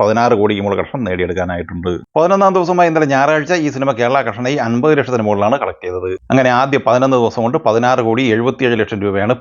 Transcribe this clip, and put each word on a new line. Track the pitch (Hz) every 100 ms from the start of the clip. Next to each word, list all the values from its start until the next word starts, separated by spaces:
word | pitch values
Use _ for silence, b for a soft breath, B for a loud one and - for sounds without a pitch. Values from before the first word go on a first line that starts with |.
പതിനാറ് | 104 110 117 117
കോടിക്ക് | 104 104 101
മുകളിൽ | 98
കളക്ഷൻ | 90 143 107
നേടിയെടുക്കാനായിട്ടുണ്ട്. | 90 90 90 90 87 85 87 87 87 - -
പതിനൊന്നാം | 165 196 196 190
ദിവസമായ | 170 180 170
ഇന്നലെ | 160 151
ഞായറാഴ്ച | 135 143 156 147 180 151
ഈ | 131
സിനിമ | 135 117
കേരള | 120 135 117
കളക്ഷനായി | 104 123 143 117
അൻപത് | 117 147 151
ലക്ഷത്തിന് | 131 123 107
മുകളിലാണ് | 104 101 139
കളക്ട് | 104 90 90
ചെയ്തത്. | 90 92 92 -
അങ്ങനെ | 131 131 123
ആദ്യ | 139 135 117
പതിനൊന്ന് | 120 135 131
ദിവസം | 113 110 117
കൊണ്ട് | 123 117
പതിനാറ് | 110 123 127 113
കോടി | 113 131 110
എഴുപത്തിയേഴ് | 120 127 131 117
ലക്ഷം | 104 107 101
രൂപയാണ് | 98 104 123